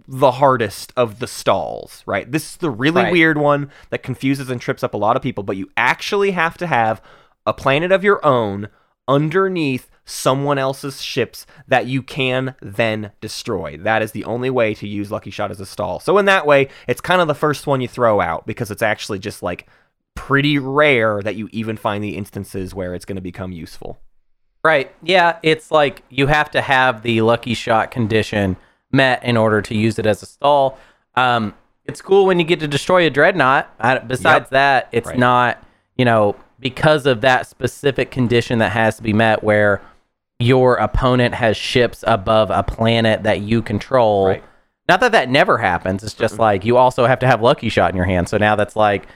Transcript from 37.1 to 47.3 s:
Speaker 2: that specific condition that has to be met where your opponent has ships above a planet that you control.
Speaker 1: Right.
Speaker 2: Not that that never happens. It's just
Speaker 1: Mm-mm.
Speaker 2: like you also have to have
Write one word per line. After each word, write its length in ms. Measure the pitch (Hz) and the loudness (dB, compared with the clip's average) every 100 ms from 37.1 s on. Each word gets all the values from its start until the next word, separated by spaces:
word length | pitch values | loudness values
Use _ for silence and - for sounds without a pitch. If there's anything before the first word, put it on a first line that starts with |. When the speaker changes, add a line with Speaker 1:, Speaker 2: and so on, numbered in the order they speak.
| 120 | 2
Speaker 2:
that 260 | 131 127 - | 2 2 -2
specific 640 | - 127 - 143 135 127 | -6 -6 -2 -2 -2 -4
condition 480 | - 120 120 - 120 | -2 2 2 2 0
that 140 | 104 | 0
has 240 | 110 110 - | 2 0 0
to 60 | |
be 100 | 110 | -2
met 320 | 107 113 107 | 2 4 2
where 360 | 107 107 104 98 - _ _ _ _ _ | 2 2 4 2 -4 _ _ _ _ _
your 340 | 120 127 127 | 2 4 4
opponent 600 | 120 107 - 131 127 120 | 2 0 0 2 2 0
has 220 | - 117 - | 0 0 0
ships 460 | - 127 117 - - | -2 0 0 0 -2
above 440 | 113 95 110 101 | -2 2 2 2
a 120 | 90 | 0
planet 580 | 98 - 113 117 113 107 | -2 -2 0 2 2 0
that 180 | 104 92 | 0 -2
you 220 | 104 117 | 0 -2
control. 640 | 107 104 - 131 113 101 95 | -2 -6 0 2 2 2 2
Speaker 1:
Right. 160 | 98 - _ _ _ - | 0 -6 _ _ _ 0
Speaker 2:
Not 120 | 180 | 2
that 120 | 247 | 4
that 160 | 214 127 | 2 2
never 300 | 135 196 123 | 2 2 2
happens. 440 | 110 87 92 95 | 2 0 -2 -4
It's 120 | 110 | -6
just 220 | - 113 104 | -4 -4 2
Speaker 1:
Mm-mm. 20 | |
Speaker 2:
like 240 | 113 101 | 2 2
you 120 | 104 120 | 2 4
also 260 | 127 131 120 | 4 4 2
have 120 | 131 | 2
to 80 | |
have 160 | 127 | 2